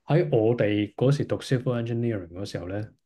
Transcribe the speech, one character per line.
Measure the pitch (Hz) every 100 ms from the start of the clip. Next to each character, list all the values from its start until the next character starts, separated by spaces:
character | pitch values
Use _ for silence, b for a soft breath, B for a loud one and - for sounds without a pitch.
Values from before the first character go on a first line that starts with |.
| -
喺 | 147 151
我 | 120 110 120
哋 | 104 104 104
嗰 | - 123
時 | 143
讀 | 117 101
civil | - 131 127 120
engineering | 117 117 117 107 85
嗰 | 90
時 | 101 101
候 | 87
呢， | 101 107 -